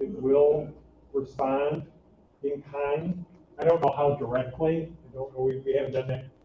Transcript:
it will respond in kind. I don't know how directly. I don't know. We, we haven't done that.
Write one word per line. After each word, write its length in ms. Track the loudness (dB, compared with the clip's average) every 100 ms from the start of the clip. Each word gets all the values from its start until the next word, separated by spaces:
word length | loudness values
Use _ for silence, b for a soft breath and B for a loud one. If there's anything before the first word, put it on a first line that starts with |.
it 80 | -6 -2
will 480 | 2 6 6 4 -2 -10 -20 _ -8
respond 720 | -4 -4 -2 0 0 0 -2 -6 -18 _ _ _ _
in 220 | -6 -6 -6
kind. 520 | -4 -2 0 -2 -6 -8 -18 -20 -2
I 60 |
don't 160 | 2 4
know 120 | 2 2
how 200 | 2 2
directly. 760 | 0 -2 -2 -2 0 0 -2 -10 -14
I 60 |
don't 180 | -10 -8
know. 120 | -2
We, 140 | -2 0
we 160 | 0
haven't 180 | 0 0
done 160 | -2 -2
that. 160 | -4 -8 -16